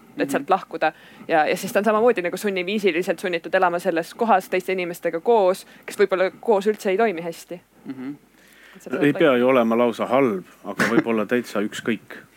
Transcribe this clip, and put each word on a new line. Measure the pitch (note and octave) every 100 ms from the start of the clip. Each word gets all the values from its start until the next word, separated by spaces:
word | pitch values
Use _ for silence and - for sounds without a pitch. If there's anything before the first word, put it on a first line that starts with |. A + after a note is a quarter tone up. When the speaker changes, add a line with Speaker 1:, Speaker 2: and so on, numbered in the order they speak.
| - -
Speaker 1:
et | C#3
Speaker 2:
Mhm. |
Speaker 1:
sealt | E3 C#3+
lahkuda. | F#3+ - E3 D#3 - - - -
Ja, | D#3+ D3+
ja | F3+
siis | F#3+
ta | G#3
on | A3
samamoodi | G#3+ A#3+ G#3
nagu | F3 F#3
sunniviisiliselt | G#3 F#3+ F3+ G#3+ F#3+ D#3+ F#3 E3+
sunnitud | F#3+ E3+ E3+ F#3
elama | F3+ F3
selles | F#3 E3 E3+
kohas | - A3+ F#3+ -
teiste | F#3 F#3+
inimestega | F#3+ F3 E3+ E3+ E3
koos, | A3+ A#3 F#3 G3 - - -
kes | -
võib-olla | G3+ F#3 F#3 -
koos | - G3+ G3+
üldse | G#3+ G#3
ei | F#3+
toimi | A3+ E3
hästi. | E3+ E3 - F3 _ _ -
Speaker 2:
Mhm. | C3 B2+ C#3+ _ _ _ - - -
Speaker 1:
Et |
seda | - C3
Speaker 3:
Ei | D3
Speaker 1:
saab | C#3
Speaker 3:
pea | D#3+ B2
ju | B2
olema | C3 A2+ A#2
lausa | A#2+ A2 G2
halb, | B2+ C3 F#2+ F2 - F#2+
aga | G2
võib-olla | G#2+ A#2 A#2 A2+ G#2
täitsa | B2 A2+ G#2+
ükskõik. | G#2+ - - G#2+ - - -